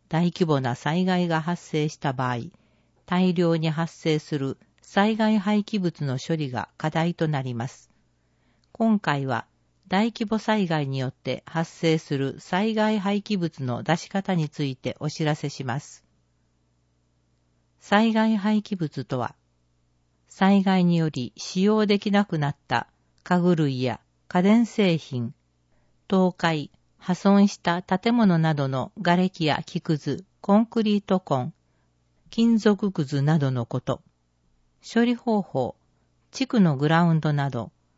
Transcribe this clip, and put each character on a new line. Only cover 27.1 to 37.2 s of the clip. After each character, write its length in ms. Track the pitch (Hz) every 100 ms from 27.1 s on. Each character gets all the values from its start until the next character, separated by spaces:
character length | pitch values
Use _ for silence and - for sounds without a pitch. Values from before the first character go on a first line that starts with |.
| 175
損 340 | 196 202 202
し 80 | -
た 240 | - 175
建 340 | - 185 233 240
物 220 | 208 165
な 160 | 160 143
ど 140 | 135
の 240 | 131 - -
瓦 280 | 175 175
礫 200 | 185 -
や 180 | 156 139 -
木 160 | 170
く 160 | - 151
ず、 260 | 151 135 - _
コ 160 | - 202
ン 100 | 226
ク 180 | 226
リ 160 | 214 202
ー 20 |
ト 180 | - 185
痕、 340 | - 135 135 - _ _ _ _ _ _ -
金 280 | - 233 226
属 360 | 214 202 202
く 100 | 185
ず 200 | 139 143
な 160 | 139 160
ど 120 | 139
の 140 | 127 117
こ 160 | 127
と。 200 | - 131 _ _ _ _ _ _ _ _
処 220 | - 233
理 120 | 240 233
方 260 | 240 214
法、 340 | - 135 120 - _ _ _ _ _
地 160 | - 262
区 140 | 240
の 160 | 180 135
グ 100 | 151
ラ 140 | 165
ウ 120 | 170
ン 60 |
ド 140 | 160